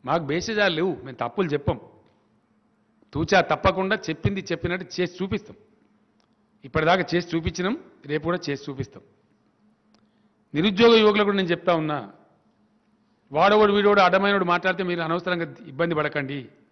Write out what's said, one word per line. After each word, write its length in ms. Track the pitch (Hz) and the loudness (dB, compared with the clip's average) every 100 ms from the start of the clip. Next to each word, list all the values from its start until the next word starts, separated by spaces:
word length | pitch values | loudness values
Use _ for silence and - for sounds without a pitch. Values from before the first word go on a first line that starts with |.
| 127 | -2
మాకు 160 | 165 143 | -4 -2
బేసిజాలు 440 | 160 185 214 202 156 | -6 -4 0 0 0
లేవు, 140 | 185 131 | -4 -4
మేము 140 | 131 123 | -12 -8
తప్పులు 240 | 120 - 180 | -8 -4 -2
చెప్పం. 220 | 143 - 110 - _ _ _ _ _ _ _ _ _ _ _ _ | -2 -4 -6 -10 _ _ _ _ _ _ _ _ _ _ _ _
తూచా 260 | 139 160 190 - | -6 2 2 2
తప్పకుండా 440 | 151 196 185 190 - - | 0 0 0 -2 -4 -4
చెప్పింది 320 | 160 - 196 - | -4 -4 -4 -6
చెప్పినట్టు 360 | 170 175 180 180 - | -6 -4 -6 -8 -4
చేసి 160 | 175 - | -4 -4
చూపిస్తాం. 360 | 190 208 - - _ _ _ _ _ _ _ _ _ _ 135 | -6 -6 -8 -20 _ _ _ _ _ _ _ _ _ _ -6
ఇప్పటిదాకా 380 | 156 156 185 170 | -2 2 2 2
చేసి 140 | 170 175 | -2 -2
చూపించినాం, 420 | 165 165 170 180 285 - _ 139 | -4 -4 -4 -4 -4 -8 _ -6
రేపు 140 | 151 156 | -4 -2
కూడా 120 | 175 160 | -4 -4
చేసి 160 | 139 - | -8 -8
చూపిస్తాం. 340 | 135 135 - _ _ _ _ _ _ _ _ _ _ _ _ _ _ _ 147 | -10 -12 -12 _ _ _ _ _ _ _ _ _ _ _ _ _ _ _ -2
నిరుద్యోగ 360 | 196 190 233 226 | 0 4 6 8
యువకులకు 260 | 214 208 202 | 6 4 0
కూడా 100 | 196 | 0
నేను 120 | 185 | 0
చెప్తా 180 | 170 180 170 | -2 0 0
ఉన్నా, 160 | 156 147 101 - _ _ _ _ _ _ _ _ _ _ _ 139 | 0 -6 -8 -20 _ _ _ _ _ _ _ _ _ _ _ 2
వాడోడు 360 | 190 214 214 202 | 4 6 4 4
వీడోడు 240 | 202 202 180 | 4 6 6
అడ్డమైనోడు 400 | 190 196 202 175 | 4 2 0 2
మాట్లాడితే 300 | 175 185 180 185 | 0 0 -2 -4
మీరు 120 | 175 160 | -4 -2
అనవసరంగా 400 | 170 170 175 165 139 160 | -4 -2 -4 -6 -10 -18
ఇబ్బంది 220 | 135 170 156 | -4 -2 0
పడకండి. 420 | 151 147 135 143 113 _ _ | -2 -4 -6 -8 -12 _ _